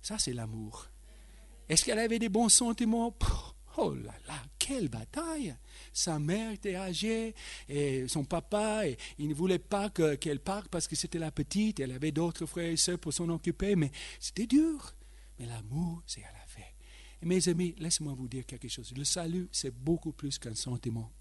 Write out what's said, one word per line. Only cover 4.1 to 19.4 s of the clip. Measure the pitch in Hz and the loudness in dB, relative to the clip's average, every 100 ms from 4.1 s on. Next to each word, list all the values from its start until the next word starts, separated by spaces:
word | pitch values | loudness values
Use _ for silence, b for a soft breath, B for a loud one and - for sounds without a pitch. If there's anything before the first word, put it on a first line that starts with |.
| - - | -12 -10
là, | 151 123 - | -10 -10 -4
quelle | - 269 160 | -2 0 0
bataille ! | 113 110 - 330 320 220 120 B B B | -2 -4 -4 -2 -2 -4 -6 B B B
Sa | - - 151 | -2 0 2
mère | 151 196 226 | 2 2 0
était | 202 202 | -4 -2
âgée, | 185 190 165 220 226 226 220 B B B | -2 -2 0 0 0 0 -6 B B B
et | 143 143 131 127 | 0 2 2 0
son | 160 | 0
papa, | 135 170 - 208 220 214 190 | 0 -2 0 2 2 2 2
et | 120 B - | -2 B -4
il | 147 | -2
ne | |
voulait | 147 185 180 | 2 4 2
pas | - 202 208 | 2 0 0
que, | - 156 | 4 4
qu'elle | 143 165 143 | 4 0 -2
parte | 202 196 196 | 0 -4 -2
parce | 170 - | -4 -2
que | 151 | -2
c'était | 175 170 | -2 -2
la | 160 | -2
petite, | - 143 196 214 208 | -2 0 4 2 2
elle | 135 | -2
avait | 127 151 | 0 0
d'autres | 151 170 165 160 | 2 0 0 -4
frères | - 170 | -2 0
et | 165 | 2
sœurs | - 175 | 2 2
pour | - | -2
s'en | - 170 | 0 0
occuper, | 165 - 165 196 196 | 2 0 0 4 6
mais | 147 B B B | 4 B B B
c'était | - - 226 | -6 -2 6
dur. | 277 320 294 - - b b b - | 6 6 2 -6 -16 b b b -10
Mais | |
l'amour, | 120 117 104 139 175 170 170 | -8 -8 -4 -2 -2 -2 -8
c'est | - | -12
à | 98 | -10
la | 101 - | -16 -16
fin. | - 98 - B B B B | -16 -16 -18 B B B B
Et | 170 | 2
mes | 185 175 | 4 4
amis, | 170 180 165 | 4 2 0
laissez-moi | 160 - 151 | 0 0 0
vous | 131 127 | -4 -4
dire | 127 123 | -6 -8
quelque | 123 120 | -10 -8
chose. | - 113 123 | -8 -8 -4
Le | |
salut, | 143 190 165 175 | 0 0 0 0